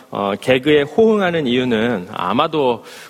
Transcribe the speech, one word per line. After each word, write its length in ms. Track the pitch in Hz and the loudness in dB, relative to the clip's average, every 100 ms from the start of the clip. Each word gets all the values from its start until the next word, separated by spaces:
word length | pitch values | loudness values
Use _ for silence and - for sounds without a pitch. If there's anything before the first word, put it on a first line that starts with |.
| - | -10
어, 200 | 104 101 104 | -4 -2 -2
개그에 440 | - 131 139 151 | 0 0 4 2
호응하는 600 | 143 - 226 214 185 165 135 | 2 2 4 2 0 -2 0
이유는 640 | 123 127 110 117 107 90 | 0 0 0 0 -2 -6
아마도 720 | - 90 113 160 156 131 113 - - - | -6 -2 0 0 0 0 -2 -6 -20 -20